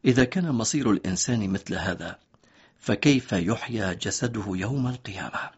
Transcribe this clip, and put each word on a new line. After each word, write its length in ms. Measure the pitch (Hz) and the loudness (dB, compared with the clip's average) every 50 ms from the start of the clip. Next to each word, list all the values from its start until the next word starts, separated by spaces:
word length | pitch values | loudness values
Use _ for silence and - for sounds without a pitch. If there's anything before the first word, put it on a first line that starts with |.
| - | 6
"إذا 180 | 135 123 127 127 | 6 6 6 4
كان 280 | 127 - 190 180 165 | 4 2 -2 0 0
مصير 400 | 135 117 110 - - 151 131 113 | 0 0 0 0 0 2 4 4
الإنسان 580 | 101 - - 92 92 90 - - 123 113 104 95 | 2 2 2 -2 -2 -2 0 0 0 0 0 0
مثل 260 | 92 98 - - 92 | -2 -2 -2 -4 -6
هذا، 440 | 87 87 95 87 - 85 85 - - _ _ _ _ _ _ _ _ _ _ _ _ | -4 -2 -4 -4 -4 -8 -12 -12 -14 _ _ _ _ _ _ _ _ _ _ _ _
فكيف 520 | - - 110 - - 147 143 131 - - | -2 -2 0 4 4 4 4 4 2 0
يحيى 640 | - 92 87 90 113 117 - - 120 110 101 92 90 | 0 0 2 0 -2 -2 -4 -6 -4 -2 -2 -2 -4
جسده 480 | - - 104 - - - 127 113 113 98 | -4 -4 -4 -4 -2 -4 -2 -4 -4 -4
يوم 400 | 101 95 92 95 110 135 143 127 | -4 -4 -4 -2 -2 -2 -2 -2
القيامة؟" 640 | 123 127 123 _ - 95 - 90 - - - - - - | -2 -4 -6 _ -12 -10 -10 -10 -8 -8 -8 -10 -10 -14